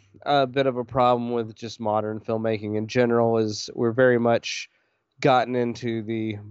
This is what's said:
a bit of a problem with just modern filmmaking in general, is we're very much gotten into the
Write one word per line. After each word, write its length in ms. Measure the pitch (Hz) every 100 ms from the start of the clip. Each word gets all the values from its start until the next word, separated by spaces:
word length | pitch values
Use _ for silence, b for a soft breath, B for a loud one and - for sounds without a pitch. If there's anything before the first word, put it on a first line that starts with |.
| B _
a 240 | - 143 131
bit 200 | 131 135
of 80 | 123
a 80 |
problem 480 | 120 123 123 123 120
with 240 | 120 110 107
just 240 | 113 -
modern 400 | 110 107 107 110
filmmaking 560 | - 113 113 110 104 107
in 100 | 110
general, 520 | 127 120 117 117 113
is 320 | 110 107 -
we're 160 | - 117
very 300 | 113 127 120
much 500 | 117 117 - - - _ _ _ _ _
gotten 360 | 147 127 117 123
into 460 | 120 113 120 113
the 340 | 107 113 110 101 104